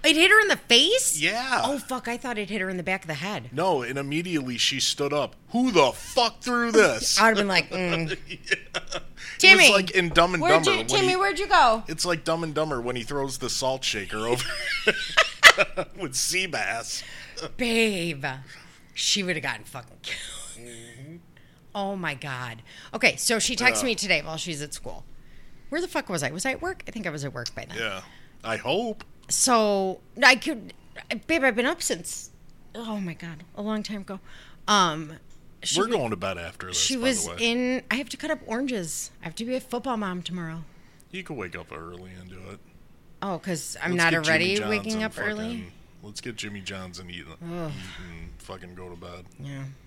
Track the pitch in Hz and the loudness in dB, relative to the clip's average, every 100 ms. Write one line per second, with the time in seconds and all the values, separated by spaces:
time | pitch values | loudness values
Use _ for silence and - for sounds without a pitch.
0 | 302 311 370 427 415 285 - 240 311 508 | 6 6 8 8 6 0 6 6 8 4
1 | - 151 160 220 262 240 233 285 - 254 | 2 2 2 0 0 2 2 0 -4 -6
2 | 233 240 262 226 190 202 185 185 180 185 | -4 -6 -4 -4 -4 -4 -2 -4 -2 -4
3 | 160 147 180 185 117 127 185 147 120 135 | -4 -6 -4 -6 -6 -2 2 2 0 -4
4 | 139 151 180 160 127 120 - 135 - - | -2 -2 0 -2 -2 0 0 2 -2 0
5 | 143 147 123 - - 233 254 175 139 - | 0 0 -2 -6 -4 2 4 8 6 4
6 | - - 233 - 254 240 233 220 185 110 | -2 2 2 0 -2 0 6 8 8 6
7 | - - 226 202 202 180 - 175 180 160 | 2 6 6 6 4 4 2 -2 0 0
8 | 160 185 - 175 - 190 - 180 - - | -2 -6 -8 -12 -4 -4 -4 -8 -6 -10
9 | - - - - 370 381 302 202 185 190 | -10 -14 -14 6 8 10 8 8 4 0
10 | 170 170 175 180 339 320 320 381 - 392 | 4 4 4 2 4 4 4 0 2 2
11 | 370 370 392 320 403 339 254 226 - 160 | 4 2 2 0 2 6 6 4 -2 -4
12 | 175 170 170 165 165 147 156 131 120 123 | 0 0 0 -2 -2 -2 0 -2 -2 -4
13 | 110 143 135 120 123 - 131 131 - 110 | -4 -4 -4 -4 -4 0 0 0 -2 -2
14 | 95 107 113 127 127 - - - - 1077 | -4 -4 0 0 0 -4 -4 0 0 0
15 | 1077 - - - - - 202 190 - - | 2 2 2 8 8 8 2 0 -6 -6
16 | 165 127 - 180 185 123 95 113 113 - | -6 -2 0 0 -2 -2 -2 -4 -6 -8
17 | - - - - 165 - 240 226 226 190 | -10 -14 -14 -12 -10 -4 0 2 2 0
18 | 170 139 139 131 131 - - - - - | -4 -4 -6 -8 -14 -20 -20 -20 -16 -4
19 | - 208 180 160 139 113 - 131 - - | 0 0 0 -2 -4 -6 -10 -14 -16 -16
20 | - - - - - - 120 117 117 120 | -10 -10 -10 -12 -14 -16 -16 -16 -16 -16
21 | 143 170 - - - - - 208 196 196 | -16 -16 -20 -20 -20 -20 -10 -6 -4 -2
22 | 165 135 147 127 127 113 - - - 226 | -4 -6 -8 -8 -8 -12 -16 -20 -10 4
23 | 220 - - 226 - 220 247 220 262 220 | 4 4 2 2 2 4 4 4 0 0
24 | 196 165 147 160 175 147 147 - 120 80 | 2 2 2 -6 -6 -6 -8 -8 -10 -12
25 | - - - - - - - 302 349 311 | -14 -16 -16 -18 -16 -16 -6 -4 -2 -4
26 | - 175 139 165 262 262 339 381 - 226 | -2 -2 -2 -2 -4 -4 -6 -8 -10 -8
27 | 185 151 139 123 117 - - 110 113 95 | -6 -6 -6 -8 -10 -10 -10 -6 -4 -6
28 | - - - - 110 110 123 175 240 214 | -12 -20 -20 -12 -4 -4 0 0 -2 -6
29 | - - - - 262 233 214 202 190 - | -12 -20 -4 0 4 6 6 2 0 -4
30 | - - 262 254 302 254 - - - - | -12 6 6 8 2 -6 -8 -18 -20 -20
31 | - 220 - 330 262 220 247 349 - 180 | -8 -8 0 4 4 2 0 0 -2 -4
32 | 170 - - - - - - 214 226 208 | -6 -12 -14 -20 -20 -20 -16 -10 -6 -6
33 | 180 156 170 160 170 - 208 214 208 208 | -6 -8 -12 -14 -14 -8 -4 -4 -4 -8
34 | 190 190 - - - - - 208 175 156 | -8 -12 -12 -18 -18 -10 4 6 6 2
35 | 156 160 - - - - - 165 220 220 | -6 -12 -18 -20 -20 -10 -2 2 2 2
36 | 120 98 95 90 85 - 90 90 - 262 | 0 -2 -2 -4 -8 -10 -6 -2 0 2
37 | 254 226 170 175 233 240 247 254 - 240 | 0 0 -2 -2 0 0 0 -2 -2 -4
38 | - - 311 311 - 220 269 233 165 - | -4 -8 -4 -6 -4 -4 -2 -4 -4 -8
39 | - - 165 - 233 254 - 233 269 226 | -10 -12 -12 -8 -4 -6 -4 -6 -2 -2
40 | 202 180 165 180 165 165 156 - - - | -2 -4 -6 -8 -6 -8 -12 -18 -20 -20
41 | - 185 180 139 92 87 85 73 82 87 | -14 -12 -8 -8 -6 -8 -10 -12 -12 -14
42 | 92 92 90 92 92 101 - - - - | -16 -16 -16 -16 -16 -16 -18 -20 -20 -20
43 | - - 196 165 190 165 - - 165 175 | -20 -8 -6 -4 -4 -6 -6 -6 -2 2
44 | 165 165 156 160 180 202 214 214 208 220 | 4 4 2 2 2 0 0 -2 -2 -4
45 | 220 - 208 214 220 233 135 - - - | -4 -4 -6 -4 -6 -8 -10 -18 -20 -20
46 | 104 104 123 110 107 101 95 98 92 87 | -14 -12 -10 -10 -10 -10 -10 -10 -10 -12
47 | 90 87 78 80 170 175 160 139 92 85 | -12 -12 -14 -14 -10 -8 -8 -8 -12 -14
48 | 90 82 82 - - 92 90 90 90 87 | -14 -14 -14 -16 -16 -14 -14 -14 -14 -14
49 | 87 87 90 - 139 139 135 135 | -14 -16 -18 -16 -12 -12 -12 -16